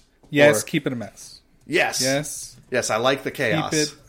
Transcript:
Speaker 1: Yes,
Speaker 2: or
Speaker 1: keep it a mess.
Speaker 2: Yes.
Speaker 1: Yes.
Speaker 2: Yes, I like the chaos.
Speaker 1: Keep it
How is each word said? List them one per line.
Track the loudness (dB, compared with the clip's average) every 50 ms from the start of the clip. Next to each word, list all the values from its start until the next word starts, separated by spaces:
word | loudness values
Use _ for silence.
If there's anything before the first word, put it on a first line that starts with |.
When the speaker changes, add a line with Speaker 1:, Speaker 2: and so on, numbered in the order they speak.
| _ _ _ _ _ -2
Speaker 1:
Yes, | 4 6 6 6 6 4 0
Speaker 2:
or |
Speaker 1:
keep | -2 -4 -4 -2
it | -4 -4
a |
mess. | -6 -8 -12 -16 -20 -20 -20 -20 -20 _ _ _ _ _
Speaker 2:
Yes. | -2 0 0 0 0 0 -2
Speaker 1:
Yes. | 0 0 0 0 -2 -6 -10 -12 -14 -16 -18 -20 -10 _
Speaker 2:
Yes, | -4 -2 -2 0
I | 0
like | 0 2 0 0 0 -4
the | -6
chaos. | -4 -2 -2 0 0 0 -2 -2
Speaker 1:
Keep | -2 -2
it | -2 -2 -6 -12 -12